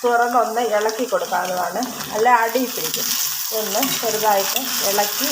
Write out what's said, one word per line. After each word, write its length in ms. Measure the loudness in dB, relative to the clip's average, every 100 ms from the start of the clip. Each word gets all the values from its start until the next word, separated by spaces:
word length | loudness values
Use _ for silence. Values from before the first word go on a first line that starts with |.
തുറന്നൊന്ന് 580 | 2 2 4 2 2 0 0 2
ഇളക്കി 280 | 0 -2 -2
കൊടുക്കാവുന്നതാണ്, 680 | -2 0 -2 -2 -2 -2 -4 -6 -6 -6 2
അല്ല 140 | 4 6
അടി 180 | 4 0 -2
പിടിക്കും. 320 | -2 -4 -4 -2 -2 -4 -4 -4 -4
ഒന്ന് 220 | -2 0 0 0
ചെറുതായിട്ട് 600 | -2 0 2 2 2 -2 -4 -2 0
ഇളക്കി 380 | 2 0 -2 -2